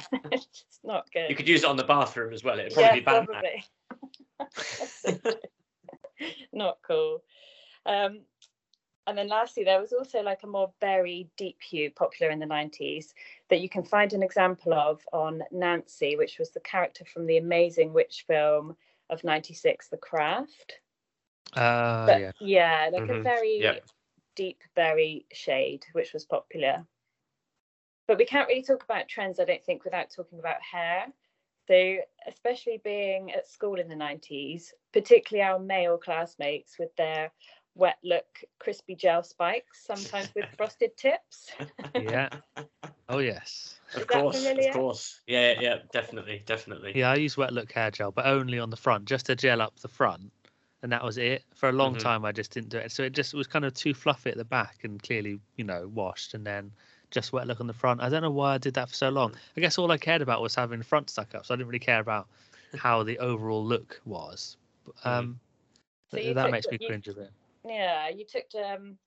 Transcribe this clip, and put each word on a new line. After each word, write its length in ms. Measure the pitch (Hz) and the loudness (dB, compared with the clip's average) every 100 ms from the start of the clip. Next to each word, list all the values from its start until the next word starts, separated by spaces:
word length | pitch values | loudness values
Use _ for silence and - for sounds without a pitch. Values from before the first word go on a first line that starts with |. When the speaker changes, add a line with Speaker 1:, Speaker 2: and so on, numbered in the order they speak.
| - 262 151 | -6 -6 -4
Speaker 1:
<laughs> 0 | |
Speaker 2:
It's 480 | 262 - - - _ | -4 -6 -18 -20 _
not 260 | 220 202 - | -8 -6 -4
good. 180 | 170 160 | -4 -4
Speaker 1:
You 60 | 143 | 0
could 120 | 143 | 4
use 140 | 160 | 6
it 60 | 156 | 6
on 80 | 131 | 2
the 80 | |
bathroom 480 | 127 143 127 120 113 | 4 4 4 -2 -6
as 100 | 113 | -4
well. 140 | 123 110 | -2 -2
It'd 160 | 101 | 0
probably 140 | - 226 | 6 8
Speaker 2:
Yeah, 60 | |
Speaker 1:
be 60 | 214 | 8
banned 280 | 139 226 208 | 6 4 2
now. 100 | 208 - 202 - _ - 247 269 - _ - 277 - - - 269 - - 180 | -2 -6 -6 -12 _ -20 -20 -20 -20 _ -14 -12 -10 -10 -8 -10 -6 -4 -2
Speaker 2:
probably. 200 | 233 220 | -2 -4
<laughs> 1120 | - _ _ _ - - - - 320 - 269 | -8 _ _ _ -20 -20 -20 -12 -12 -12 -14
Not 260 | 208 190 - - | -6 -4 -4 -2
cool. 360 | 160 156 156 - _ - - _ _ - | -2 0 -4 -10 _ -20 -20 _ _ -2
Um, 340 | 202 202 208 - _ _ _ _ _ _ _ - | 0 0 -4 -16 _ _ _ _ _ _ _ -6
and 120 | 202 | -4
then 100 | 208 | 0
lastly, 360 | 214 233 - | 0 0 0
there 160 | 190 190 | 4 4
was 120 | 214 | 4
also, 300 | 247 262 226 | -2 -2 -2
like, 220 | 208 190 | -2 -4
a 20 | 208 | -4
more 260 | 202 190 - | -2 -2 0
berry 480 | 202 190 180 175 175 - | 2 2 2 -2 -12 -10
deep 240 | 190 - | -10 -10
hue 300 | - 165 147 | -8 -4 -4
popular 400 | - 170 - 160 | 0 -2 0 0
in 80 | 156 | 0
the 80 | 151 | -2
nineties 680 | 151 151 - 143 147 160 - - - - | -4 -4 -8 -8 -8 -12 -20 -20 -20 0
that 100 | 175 | 0
you 80 | 185 | 2
can 140 | 190 | -6
find 300 | 175 208 202 | 0 4 4
an 100 | 208 | 2
example 500 | 190 202 185 180 175 | 0 4 2 2 2
of 280 | 156 147 151 - | 2 2 0 -4
on 300 | 165 156 160 - | -4 -2 -4 -8
Nancy, 680 | 180 175 170 - - 147 147 | -2 0 0 -4 -4 -2 0
which 220 | 151 - | 0 -2
was 120 | 160 | -8
the 100 | - | -8
character 440 | - 190 175 - | -6 -2 -2 -4
from 220 | 170 - 165 | -14 -6 2
the 120 | 160 | 2
amazing 540 | 165 170 175 165 160 | 4 4 4 4 4
witch 320 | 160 - - - | 4 4 0 0
film 480 | 156 151 151 151 170 _ _ - | 4 4 4 0 -10 _ _ -10
of 140 | 165 | -6
ninety-six, 640 | 170 156 156 165 160 - - | -2 -2 -2 0 0 0 -4
The 80 | 160 | -12
Craft. 840 | - 160 151 208 302 _ - - _ _ _ _ _ _ - | -4 -2 0 0 -4 _ -20 -20 _ _ _ _ _ _ -10
Speaker 3:
Uh, 520 | - 120 120 117 113 113 | 0 4 4 2 4 6
Speaker 2:
But, 140 | - | 6
Speaker 3:
yeah. 120 | 95 - | 4 -6
Speaker 2:
yeah, 500 | 202 190 170 160 160 | 4 6 6 4 2
like, 100 | 180 | 0
a 100 | - | -2
Speaker 1:
Mm-hmm. 100 | 233 | -2
Speaker 2:
very 340 | 233 240 220 214 | 0 2 2 2
Speaker 1:
Yeah. 180 | 214 - - _ _ _ _ - | 2 0 -6 _ _ _ _ -8
Speaker 2:
deep 260 | 185 - _ - | -8 -8 _ 0
berry 500 | 165 156 156 151 - | 2 4 2 -2 -14
shade, 520 | - - 135 135 143 - | -10 -2 0 0 -4 -6
which 200 | 165 160 | -6 -6
was 120 | 156 | -8
popular. 640 | - 147 - 165 135 165 165 _ _ _ _ _ _ _ _ _ _ _ - | -6 -6 -6 -2 -2 -2 -6 _ _ _ _ _ _ _ _ _ _ _ 2
But 120 | 202 | 4
we 60 | |
can't 240 | 247 285 269 | 4 4 2
really 140 | 254 | 0
talk 220 | 262 262 | 2 0
about 240 | - - - | 0 -4 -4
trends, 320 | - 196 185 | -6 -4 0
I 40 | |
don't 200 | 180 170 | 0 0
think, 200 | - 156 | -2 -6
without 260 | - 180 - | -4 -6 -6
talking 280 | - 170 170 | -10 -16 -10
about 220 | 165 - | -6 -6
hair. 440 | - 175 170 180 240 - _ _ _ _ - | -6 -6 -2 -2 -2 -12 _ _ _ _ 6
So, 280 | 185 185 190 - _ - | 6 8 2 -6 _ -18
especially 540 | - 233 247 - 220 | -6 -4 -2 -4 -6
being 500 | 208 208 196 190 190 | -4 -2 -2 -2 -4
at 140 | 190 - | -6 -8
school 320 | - 208 190 | -6 -4 -4
in 100 | 165 | -6
the 80 | 156 | -6
nineties, 800 | 147 143 - 143 139 165 - - _ | -8 -8 -10 -10 -10 -10 -14 -20 _
particularly 560 | 202 208 240 - 214 196 | 0 8 8 8 2 2
our 100 | 185 | 0
male 380 | 190 190 175 170 | 0 0 2 2
classmates 800 | 180 165 170 - 143 147 - - | 0 -4 -4 -4 -4 -4 -8 -10
with 160 | 165 - | -6 -2
their 340 | 160 156 160 - - - _ | 0 0 -4 -10 -20 -20 _
wet 240 | 180 180 - | 2 2 2
look, 240 | 180 170 - - - _ | 0 -2 -2 -14 -20 _
crispy 360 | - 202 - 180 | -8 -8 -10 0
gel 260 | 180 170 | 4 4
spikes, 600 | 175 - 170 233 - - - | 0 -2 -2 -2 -6 -14 -12
sometimes 420 | 202 202 202 196 | -10 -8 -8 -6
with 120 | 208 202 | -6 -8
Speaker 1:
<laughs> 40 | - | -4
Speaker 2:
frosted 400 | 214 - 233 - | -6 0 -2 2
tips. 540 | 269 320 - - - - | 0 0 -2 -20 -20 -14
<laughs> 380 | 147 - 143 | -14 -14 -8
Speaker 3:
Yeah. 340 | - 110 120 135 123 - - 151 _ 151 - - | -4 -2 -2 -2 -6 -16 -18 -18 _ -20 -18 -6
Oh, 100 | 131 | -2
yes. 600 | 131 98 - - - - - | -2 -4 -10 -14 -16 -20 -12
Speaker 1:
Of 80 | - | -8
Speaker 2:
Is 40 | - | 0
that 120 | - | 4
Speaker 1:
course, 140 | 143 262 | 4 2
Speaker 2:
familiar? 320 | 269 262 269 | 0 2 2
Speaker 1:
of 40 | |
course. 460 | 185 131 113 - - - | 2 -2 -4 -10 -14 -2
Yeah, 340 | 123 120 117 | 4 4 4
yeah, 160 | 120 110 - | 2 0 -2
definitely, 500 | 120 113 110 98 104 - | -6 -4 -8 -10 -10 -6
definitely. 460 | 113 - 104 98 113 | -6 -6 -12 -6 0
Speaker 3:
Yeah, 140 | 127 | 2
I 60 | 143 | 2
use 200 | 151 139 | 0 -2
wet 160 | 131 | -2
look 180 | 120 107 | -2 -6
hair 200 | 120 110 | -2 -2
gel, 200 | - 101 | -2 -4
but 160 | 98 131 | -2 2
only 320 | 135 127 120 | 2 0 -4
on 120 | 113 | -6
the 60 | 113 | -2
front, 280 | 135 107 | 0 0
just 220 | 101 135 - | 0 -4 -2
to 100 | 123 | 0
gel 240 | 131 117 | 2 2
up 180 | 110 - | 0 -6
the 100 | 123 | -14
front. 440 | - 120 85 98 _ _ _ _ _ | -2 0 -2 -10 _ _ _ _ _
And 80 | 120 | -6
that 140 | 120 | -4
was 120 | 123 113 | -4 -2
it. 260 | 120 135 - | -2 -2 -6
For 140 | _ 135 | _ 2
a 40 | |
long 200 | 131 135 | 4 2
Speaker 1:
Mm-hmm. 100 | 120 | 2
Speaker 3:
time, 220 | 120 113 | 0 0
I 80 | 107 | -2
just 180 | 104 104 | -6 -8
didn't 200 | 120 113 | -10 -8
do 80 | 113 | -8
it. 120 | 113 | -8
So 120 | - | -6
it 80 | 131 | -4
just 220 | 135 135 | -2 -4
was 120 | 147 135 | -6 -4
kind 180 | 160 | -2
of 80 | 139 | -2
too 200 | 127 156 | -2 -4
fluffy 360 | 135 151 139 120 | -2 -2 -4 -6
at 60 | 110 | -8
the 80 | |
back 380 | 113 127 107 - | -4 -4 -4 -8
and 180 | 110 104 | -12 -12
clearly, 360 | - 117 104 101 - - | -6 -6 -6 -10 -12 -12
you 80 | |
know, 220 | 107 90 92 | -8 -8 -8
washed 400 | 110 92 87 - | -6 -6 -8 -12
and 100 | 110 104 | -12 -8
then 260 | 101 101 104 _ _ _ | -10 -10 -18 _ _ _
just 220 | 127 - | -6 -4
wet 140 | 127 123 | -4 -6
look 140 | 113 | -6
on 60 | 117 | -8
the 60 | |
front. 260 | 113 127 120 | -2 0 0
I 80 | 123 | 0
don't 140 | 156 | -2
know 80 | 160 | -2
why 240 | 143 139 | 0 0
I 40 | 135 | 0
did 160 | 135 | -2
that 140 | 131 123 | -2 -4
for 60 | |
so 160 | - 135 | -2 0
long. 200 | 139 117 | 2 0
Speaker 1:
Mm. 40 | 110 - - | -2 -14 -2
Speaker 3:
I 20 | |
guess 160 | 170 175 | 0 2
all 140 | 175 | 2
I 60 | 156 | 2
cared 240 | 160 165 | 2 0
about 180 | 127 113 | 2 0
was 120 | 113 | 0
having 240 | - 120 117 | -2 -2 -4
the 60 | |
front 260 | 113 151 139 | 0 0 0
stuck 240 | - 107 | -6 -8
up, 100 | 104 - | -10 -6
so 60 | |
I 40 | 123 | -6
didn't 120 | 120 | -4
really 100 | 120 | -4
care 220 | 123 113 | 0 0
about 260 | 110 107 - _ _ | 2 -2 -4 _ _
Speaker 1:
<laughs> 260 | - - - | -20 -18 -2
Speaker 3:
how 240 | 127 113 | 2 2
the 160 | 110 113 | 2 -2
overall 460 | 123 117 110 110 | -2 -2 -2 -2
look 360 | 110 117 113 - 117 | 0 -2 -4 -16 -12
was. 500 | 90 78 92 - - _ _ - | -12 -12 -14 -16 -18 _ _ -20
But, 100 | - | -10
Speaker 1:
Mm. 100 | 123 123 | -4 -2
Speaker 3:
um, 220 | 120 123 - _ _ _ _ _ _ | -4 -10 -18 _ _ _ _ _ _
Speaker 2:
So 60 | - | -6
Speaker 3:
th-, 120 | 214 | -2
Speaker 2:
you 60 | |
Speaker 3:
that 80 | 123 | 0
Speaker 2:
took 80 | 131 | 0
Speaker 3:
makes 140 | 117 - | 0 -4
Speaker 2:
the, 60 | |
Speaker 3:
me 60 | 113 | -6
Speaker 2:
you, 60 | - | -6
Speaker 3:
cringe 200 | 107 104 | -8 -10
a 40 | |
bit. 160 | 101 98 _ _ _ 226 | -14 -16 _ _ _ -10
Speaker 2:
yeah, 420 | 220 185 160 156 | -4 -2 -2 -4
you 160 | 190 | -8
took, 220 | 208 262 - 214 | -10 -10 -8 -8
um, 320 | 202 196 202 196 | -8 -8 -12 -20